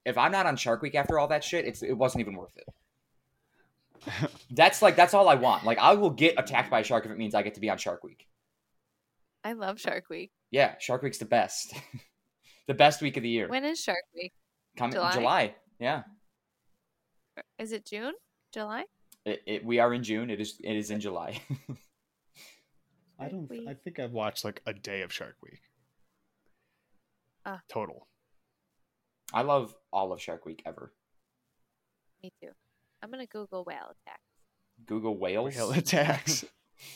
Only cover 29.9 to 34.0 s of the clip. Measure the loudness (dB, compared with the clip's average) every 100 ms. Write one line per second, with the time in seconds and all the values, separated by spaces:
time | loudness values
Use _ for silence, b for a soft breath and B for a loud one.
29.9 | -2 -2 -4 -10 -12 -12 -12 -14 -14 -18
30.9 | _ _ _ _ _ _ _ _ _ _
31.9 | _ _ _ -20 _ -20 -20 _ _ _
32.9 | _ -16 -14 -14 -14 -10 -10 -10 -12 -14
33.9 | -20